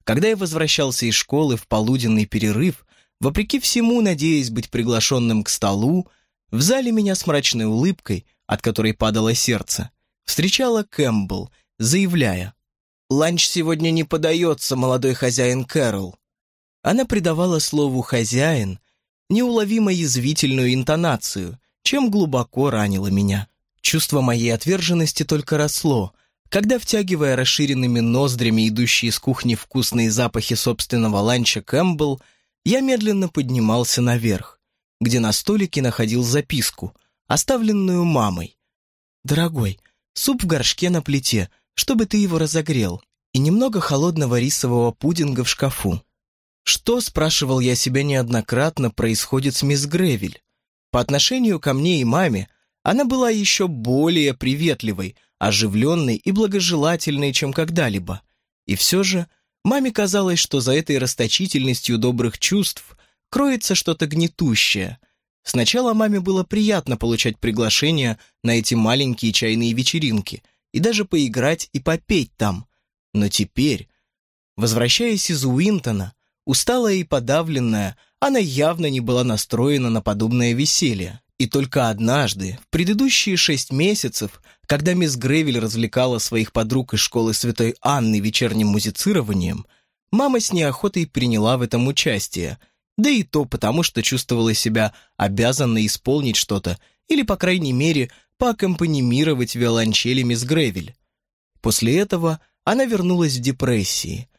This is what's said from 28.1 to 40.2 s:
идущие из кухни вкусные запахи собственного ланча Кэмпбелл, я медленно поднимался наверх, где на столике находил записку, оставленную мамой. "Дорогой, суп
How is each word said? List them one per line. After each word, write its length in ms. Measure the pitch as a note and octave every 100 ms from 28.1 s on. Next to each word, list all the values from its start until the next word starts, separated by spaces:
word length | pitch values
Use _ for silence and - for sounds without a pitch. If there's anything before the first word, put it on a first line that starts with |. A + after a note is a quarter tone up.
| B2 C#3 B2 A#2 A2 A2
идущие 420 | A2 A#2+ - A#2
из 80 | -
кухни 360 | - B2+ A#2+
вкусные 560 | A2 - C3 A#2 A#2 A2+
запахи 440 | A2 A#2+ A2+ -
собственного 640 | A#2 B2 A2+ - A#2+ A2 G2+
ланча 420 | G#2+ B2 A2+ G#2
Кэмпбелл, 600 | - C3+ F3+ D#3 D3 C3 - _ _ _
я 160 | D#3+ B3+
медленно 480 | C4+ B3 G#3+ G3 F3+
поднимался 720 | - C3 B2+ A2 A#2+ A#2+ -
наверх, 600 | B2 A#2+ A2+ F#2+ - - _ _ _ _
где 200 | A#2+ A#2+
на 120 | A2
столике 500 | G2+ - G#3 F#3+ D3
находил 400 | B2+ - A2 A#2+
записку, 720 | A#2+ C#3+ C3+ C#3 - - F2 - _ _ -
оставленную 800 | - - B3+ A3 G#3 F#3+ F3+
мамой. 520 | E3+ C#3+ G#2 F2 E2+ - _ _ _ _ _ _
"Дорогой, 540 | C3 D3 E3+ D#3 G#2 F#2+ _ _ _
суп 300 | -